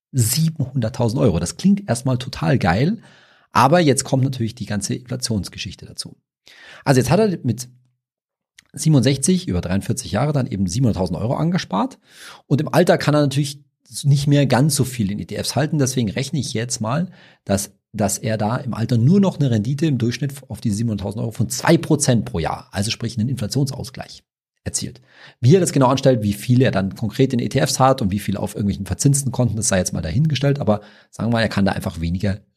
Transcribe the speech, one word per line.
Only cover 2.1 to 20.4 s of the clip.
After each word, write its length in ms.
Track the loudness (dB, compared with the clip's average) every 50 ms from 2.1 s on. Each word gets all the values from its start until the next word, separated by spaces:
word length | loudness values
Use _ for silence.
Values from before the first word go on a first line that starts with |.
| -2
total 400 | -2 -4 -8 -8 -4 0 0 2
geil, 440 | 2 2 2 2 2 2 0 -2 -4 -8 -16 _ _ _ _ _ _ _ _
aber 300 | 2 4 4 6 6 6
jetzt 240 | 6 4 4 2 0
kommt 180 | 0 0 0 0
natürlich 320 | 0 -2 -2 -4 -4 -4
die 100 | -8 -8
ganze 280 | -6 -4 -4 -4 -4 -6
Inflationsgeschichte 920 | -8 -6 -8 -8 -6 -4 -2 -2 -2 -4 -6 -10 -12 -12 -12 -12 -14 -18
dazu. 300 | -14 -14 -14 -14 -14 -18 _ _ _ _ _ _ -20 -20 -20 -20 -20 -20 -4 0
Also 160 | 2 2 2
jetzt 100 | 4 4
hat 80 | 4 4
er 180 | 4 2 0 -2 -2
mit 240 | -2 -2 -2 -6 -12 -18 _ _ _ _ _ _ _ _ _ _ _ _ _ _ _ _ _ _ _
siebenundsechzig 760 | -12 -2 2 4 4 6 4 4 2 2 2 2 2 0 0 -2
über 100 | -2 -2
dreiundvierzig 540 | -2 0 -2 -2 -2 -2 -4 -6 -4 -4 -2
Jahre 180 | 0 0 0
dann 160 | 0 0 -2
eben 200 | -2 -2 -2 -2
siebenhunderttausend 520 | -2 0 0 2 2 2 0 -2 -2 -2 -4
Euro 140 | -2 -2 -2
angespart 640 | 0 0 0 0 -2 -4 -4 -4 -4 -4 -4 -6 -14 _ _ _ -20 -20 -20 -20 -20 _
und 140 | 0 0 0
im 120 | 2 2 2
Alter 240 | 4 4 4 4
kann 160 | 2 2 2 2
er 80 | 2
natürlich 400 | 2 2 2 0 -2 -2 -6 -12 _ _ _ _ _ _ -12 -2 2
nicht 240 | 2 2 4 4
mehr 180 | 4 4 4 4
ganz 280 | 4 4 4 4 2 2
so 100 | 0 -2
viel 260 | -2 -2 -2 -2 -2
in 80 | -2 -6
E 60 | -8
T 100 | -8 -6
Fs 200 | -6 -6 -2 -2
halten. 220 | -2 -2 0 0
Deswegen 320 | 0 0 0 0 0 -2 -2
rechne 300 | -2 -4 -4 -4 -4 -4
ich 140 | -4 -4 -4
jetzt 260 | -4 -4 -4 -6 -6
mal, 320 | -4 -2 -2 -2 -2 -4 -8 -14 -20 -20 _ _ _
dass, 300 | -2 -2 -2 -2 -6 _ _ _ _
dass 260 | -4 -2 -2 -2 -2
er 200 | -4 -4 -4 -2
da 200 | -2 0 -2 -2
im 160 | -2 -4 -6 -4
Alter 240 | -4 -2 0 2
nur 220 | 4 4 6 6 6
noch 200 | 4 2 2 0
eine 120 | 0 0
Rendite 340 | 2 0 0 -2 -2 -2 0
im 140 | 0 0 0
Durchschnitt 340 | 0 -2 -2 -4 -6 -8 -8 -10